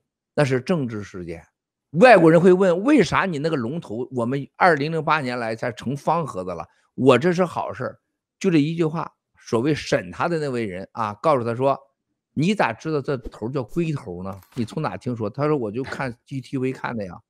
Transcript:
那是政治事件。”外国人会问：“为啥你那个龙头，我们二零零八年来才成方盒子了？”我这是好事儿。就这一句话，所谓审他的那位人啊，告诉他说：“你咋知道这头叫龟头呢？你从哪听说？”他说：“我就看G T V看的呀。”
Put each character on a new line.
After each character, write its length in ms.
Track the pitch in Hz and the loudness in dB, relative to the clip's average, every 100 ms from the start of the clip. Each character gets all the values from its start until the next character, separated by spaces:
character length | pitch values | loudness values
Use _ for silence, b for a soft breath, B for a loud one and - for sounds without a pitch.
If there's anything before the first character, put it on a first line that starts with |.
| _ _ _ - | _ _ _ 0
那 100 | 143 | 2
是 160 | 131 | 0
政 260 | 117 180 127 | 0 -2 -2
治 160 | 107 | -6
事 220 | 98 95 85 | -10 -12 -12
件。” 180 | 82 - _ _ _ _ 151 | -12 -16 _ _ _ _ 6
外 180 | 247 202 | 8 8
国 140 | 165 | 8
人 80 | 165 | 6
会 140 | 185 | 6
问 280 | 180 196 170 | 6 4 2
：“为 200 | 226 302 | 4 4
啥 220 | 165 139 190 | 4 0 -2
你 140 | 147 | -2
那 100 | 160 | -4
个 60 | 156 | -2
龙 240 | 113 165 | -4 -6
头， 280 | - 107 131 | -8 -8 -6
我 120 | 127 117 | -4 -2
们 220 | 139 135 - | -4 -6 2
二 200 | 185 151 | 4 4
零 160 | 147 | 0
零 120 | 160 | -2
八 160 | 151 156 | 0 0
年 180 | 127 123 | -2 -4
来 180 | 113 113 | -4 -4
才 160 | 123 | -6
成 260 | 117 - 139 | -6 -6 -4
方 280 | - 160 151 | -2 -2 -2
盒 180 | 92 | -6
子 80 | 92 | -6
了？” 120 | 87 - _ _ | -8 -10 _ _
我 240 | - 127 123 | 2 6 6
这 160 | 165 | 6
是 100 | 175 | 2
好 300 | 175 - 69 | 0 -4 -8
事 100 | 98 | -8
儿。 160 | 113 - _ _ _ - | -10 -12 _ _ _ -4
就 100 | 190 | 2
这 100 | 165 | 2
一 160 | 143 165 | 2 0
句 100 | 156 | -4
话， 260 | 160 - _ _ _ | -4 -10 _ _ _
所 220 | - 117 | -4 0
谓 160 | 135 147 | 0 -2
审 340 | - 139 90 | -2 -4 -4
他 180 | 87 156 | -4 -4
的 120 | 165 | -2
那 100 | 147 | -4
位 160 | 120 110 | -4 -4
人 220 | 90 95 | -8 -10
啊， 200 | - 107 101 | -8 -6 -2
告 160 | 165 139 | 2 2
诉 60 | |
他 100 | 117 | 0
说 240 | 117 135 135 _ _ _ _ _ | 0 0 -2 _ _ _ _ _
：“你 220 | - 165 208 | -2 0 2
咋 180 | 131 | 0
知 180 | 113 160 | -2 -4
道 80 | 151 | -4
这 140 | 127 135 | -2 -4
头 300 | - - 117 | -6 -10 -8
叫 120 | 139 | -6
龟 300 | 120 165 165 | -6 -4 -4
头 320 | 143 - 87 | -4 -8 -10
呢？ 160 | 95 95 - - | -10 -12 -12 -8
你 100 | 110 | -6
从 160 | - | -6
哪 160 | 147 92 | -6 -6
听 180 | - 117 | -6 -4
说？” 140 | 104 | -6
他 180 | - 147 | -2 -2
说 80 | 151 | 0
：“我 140 | 107 | -2
就 120 | 110 | -6
看 340 | 135 - 135 113 - | -8 -6 -8 -10 -12
G 160 | 135 | -12
T 160 | - 139 | -8 -4
V 140 | 131 | -4
看 260 | 131 139 120 | -4 -6 -8
的 80 | 95 | -10
呀。” 80 | - _ | -12 _